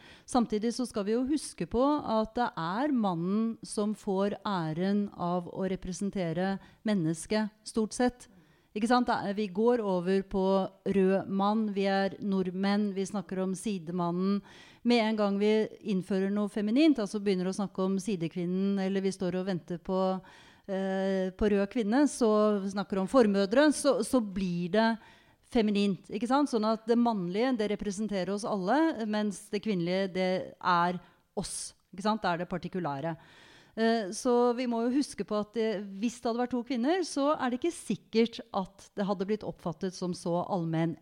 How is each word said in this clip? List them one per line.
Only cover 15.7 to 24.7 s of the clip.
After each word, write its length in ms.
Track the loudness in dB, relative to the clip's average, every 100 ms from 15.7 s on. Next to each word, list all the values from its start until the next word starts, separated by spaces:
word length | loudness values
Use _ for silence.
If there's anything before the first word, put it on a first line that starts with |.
| -6 -4
innfører 420 | -2 0 0 0
noe 180 | 0 -2
feminint, 520 | -2 0 4 6 4
altså 180 | 0 -2
begynner 300 | 0 0 0
å 80 | -2
snakke 260 | -4 -2
om 140 | 0 0
sidekvinnen, 800 | -2 -2 -4 -4 -2 0 0 0
eller 240 | 0 0
vi 80 | -2
står 300 | -2 -2 -2
og 80 | -2
venter 320 | -4 -6 -8
på, 160 | -2 0 0 0 -6 -20 -20 -18 -8
eh, 640 | -4 -2 -2 0 0 -2
på 180 | 0 2
rød 160 | 2 2
kvinne, 340 | 0 2 4 2
så 240 | 4 4 4 4 2 -2
snakker 320 | -4 -2 -2
om 60 | 4
formødre, 560 | 6 6 4 2 4 4
så, 260 | 4 2 2
så 160 | 2 0
blir 500 | 0 -4 -2 -2 0